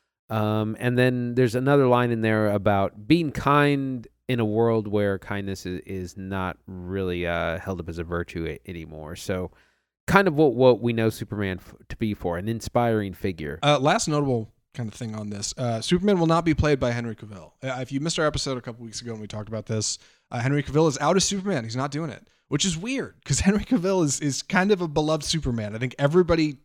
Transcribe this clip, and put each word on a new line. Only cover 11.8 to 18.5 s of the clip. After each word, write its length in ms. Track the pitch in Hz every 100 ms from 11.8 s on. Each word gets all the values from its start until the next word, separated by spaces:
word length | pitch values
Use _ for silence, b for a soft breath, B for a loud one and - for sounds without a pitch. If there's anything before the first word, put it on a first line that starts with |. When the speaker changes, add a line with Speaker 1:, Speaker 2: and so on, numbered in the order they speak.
| -
Speaker 1:
to 80 | -
be 160 | 110
for, 240 | 101 87 85
an 100 | 101
inspiring 680 | 117 - 120 120 110 101 90
figure. 420 | 101 82 76 73
Speaker 2:
Uh, 160 | 143 147
last 280 | 139 214 170
notable 460 | 147 143 120 110 _ _ -
kind 120 | 113
of 60 |
thing 220 | - 117 107
on 160 | 104
this, 200 | 101 101 -
uh, 240 | 123 113
Superman 380 | - 175 202 190
will 80 | 160
not 180 | 165 170
be 80 |
played 260 | 151 151 139
by 120 | 127
Henry 240 | 120 117 107
Cavill. 380 | 107 98 78 _
Uh, 160 | 131 127
if 100 | 131
you 80 | 139
missed 200 | 156 170
our 80 | 151
episode 280 | 143 -